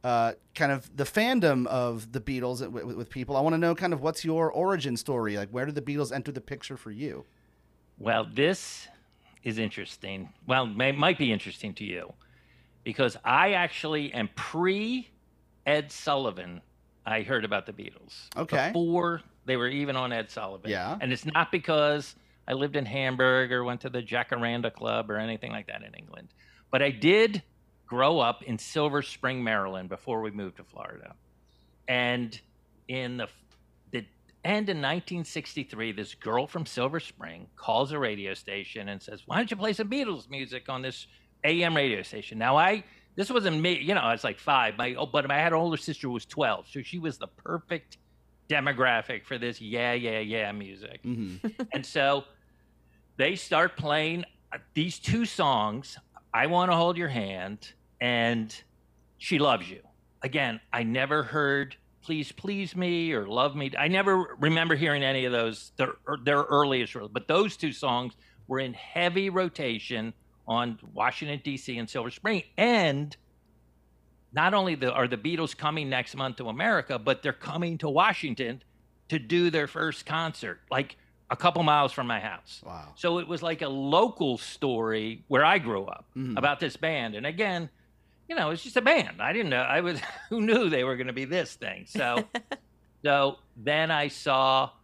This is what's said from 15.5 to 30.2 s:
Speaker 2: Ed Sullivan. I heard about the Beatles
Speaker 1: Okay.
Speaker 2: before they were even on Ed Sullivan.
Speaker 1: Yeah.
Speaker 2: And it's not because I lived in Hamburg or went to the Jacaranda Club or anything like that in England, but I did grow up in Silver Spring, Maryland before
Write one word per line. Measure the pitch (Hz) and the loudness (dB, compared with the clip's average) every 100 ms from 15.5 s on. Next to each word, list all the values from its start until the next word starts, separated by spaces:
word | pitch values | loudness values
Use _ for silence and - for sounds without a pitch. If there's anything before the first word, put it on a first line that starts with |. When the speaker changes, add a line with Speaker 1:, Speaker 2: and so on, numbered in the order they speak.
| _ - | _ 0
Speaker 2:
Ed | 151 147 | 0 0
Sullivan. | - - 143 127 92 90 87 _ _ _ _ | -8 -2 0 0 -4 -10 -14 _ _ _ _
I | - 110 | -4 -2
heard | 107 131 | 0 -2
about | 107 101 95 | 0 -2 -4
the | |
Beatles | 101 104 - - - - - | -12 -14 -16 -20 -20 -12 -6
Speaker 1:
Okay. | 165 147 143 | -2 0 0
Speaker 2:
before | 165 170 170 170 170 - _ | 2 2 2 0 -2 -8 _
they | - 127 | -2 0
were | 123 | 0
even | 139 143 131 | -2 -2 -2
on | 127 | -2
Ed | 117 107 | -4 -6
Sullivan. | - 101 98 104 | -8 -10 -8 -4
Speaker 1:
Yeah. | 101 90 185 | -4 -2 -4
Speaker 2:
And | 143 | -4
it's | 127 156 | -4 0
not | 156 165 | 0 2
because | 185 151 156 147 147 139 - _ _ - | 0 2 2 4 2 -4 -16 _ _ -6
I | |
lived | 131 143 143 | -2 0 -2
in | 123 | -2
Hamburg | 135 131 127 127 127 127 | -2 -2 4 6 6 4
or | 127 | 0
went | 123 123 | -2 -4
to | 135 | -6
the | 123 | -6
Jacaranda | 110 120 120 120 117 120 113 | -2 -2 -2 -2 0 0 -4
Club | - 113 113 107 | -4 -2 -2 -2
or | 107 | -4
anything | 110 110 120 | -4 -6 -8
like | 110 - | -10 -10
that | - | -14
in | - | -14
England, | - - - - _ - - _ | -20 -20 -20 -20 _ -20 -20 _
but | 131 | 0
I | 143 | 0
did | 127 139 202 226 202 - _ _ _ _ | 2 4 6 4 0 -8 _ _ _ _
grow | 120 135 165 | 2 2 4
up | 120 120 | 2 0
in | - 113 | -6 -8
Silver | - 156 147 143 | -4 -2 0 0
Spring, | 135 - 127 131 | -4 -6 -4 -2
Maryland | 117 110 98 95 92 | 0 0 -2 -6 -8
before | 92 - 113 | -10 -4 -4